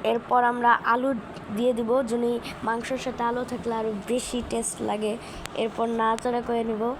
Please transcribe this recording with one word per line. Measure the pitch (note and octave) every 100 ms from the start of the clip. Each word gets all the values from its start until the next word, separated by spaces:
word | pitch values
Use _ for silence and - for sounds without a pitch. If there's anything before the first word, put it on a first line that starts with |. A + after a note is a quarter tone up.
এরপর | A3 A#3 - B3
আমরা | A#3+ B3 A#3+ A#3
আলু | A#3 A#3+ C4 B3 - - - G#3
দিয়ে | B3
দিব, | A#3 A3+ B3+
যিনি | A#3+ A#3+ A#3+ A#3+ - -
মাংসের | A3+ A3+ A3+ C4
সাথে | C4 A#3+
আলু | A#3 A#3+
থাকলে | B3 B3 A#3
আরও | A3+ A3 G#3 F#3+
বেশি | B3 - B3 A#3
টেস্ট | A#3 A3 -
লাগে। | G#3+ G#3 G#3+ A#3 - - -
এরপর | - A3+ G#3+ A#3
নাড়াচাড়া | A3+ A3+ A3+ B3+ A#3+
করে | A#3 A#3
নেব | A3+ A3 A#3